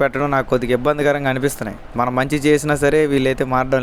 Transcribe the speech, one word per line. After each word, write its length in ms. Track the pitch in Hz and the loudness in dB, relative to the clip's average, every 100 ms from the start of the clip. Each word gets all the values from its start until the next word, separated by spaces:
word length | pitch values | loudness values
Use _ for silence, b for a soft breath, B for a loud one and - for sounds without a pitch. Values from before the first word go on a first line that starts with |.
పెట్టడం 280 | 139 135 147 139 | -2 0 0 0
నాకు 120 | 127 | 0
కొద్దిగా 200 | 127 120 123 | -2 0 0
ఇబ్బందికరంగా 500 | 135 147 147 143 139 | 0 0 0 0 0
అనిపిస్తున్నాయి. 440 | 131 139 - 110 101 - 117 | 0 -2 -4 -8 -10 -10 -4
మనం 120 | 123 127 | -2 0
మంచి 160 | 135 147 143 | -2 0 2
చేసినా 300 | 147 151 143 | 2 2 0
సరే 160 | 143 156 151 | 2 2 2
వీళ్ళైతే 320 | 139 131 131 131 127 | 2 0 0 0 0
మారడం 260 | 131 135 | 0 0